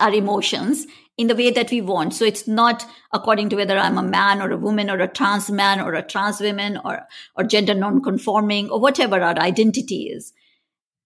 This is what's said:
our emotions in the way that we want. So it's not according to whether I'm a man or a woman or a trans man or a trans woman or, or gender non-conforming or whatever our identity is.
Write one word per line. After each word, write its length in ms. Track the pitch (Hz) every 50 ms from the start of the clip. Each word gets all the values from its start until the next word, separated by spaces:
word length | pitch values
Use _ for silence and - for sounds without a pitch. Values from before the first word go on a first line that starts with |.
our 120 | - 220 202
emotions 760 | 214 196 202 208 208 - - - - - 214 294 294 - - - - _ _ _ -
in 80 | 233
the 80 | 233 233
way 160 | 220 240 247
that 200 | 214 240 233 233
we 100 | 247 233
want. 340 | 196 180 196 175 156 170 -
So 100 | - 220
it's 220 | 214 208 - -
not 400 | 226 214 226 233 240 233 233 - - - - _ - -
according 360 | 208 - 226 214 202 208 202
to 60 | -
whether 200 | 202 202 190 196
I'm 220 | 196 196 175 - 190
a 40 | 185
man 380 | 185 190 - 196 202 202 202
or 100 | 196 180 -
a 40 |
woman 320 | 170 180 208 214 208 202 202
or 100 | 196 185
a 80 | 185 185
trans 420 | - - 262 202 208 202 196 -
man 300 | 202 196 196 196 196 190
or 140 | 156 175 160
a 80 | 156 -
trans 340 | - - 202 202 208 202 202
woman 380 | 202 208 202 202 202 208 202 - -
or, 180 | 190 190 - - - - - - - _
or 60 | - 190
gender 300 | 220 214 208 208 190 208
non-conforming 960 | 190 196 208 - - - - 196 - - 220 202 214 208 208 208 202 202 -
or 80 | - 220
whatever 400 | 233 277 269 - 269 214 196 185
our 180 | 175 170 170 160
identity 640 | 165 180 185 - 220 220 190 - - - 190 - -
is. 280 | - - - - - - _ _ _ _ _ _ _ _ _ _ _ _ _ _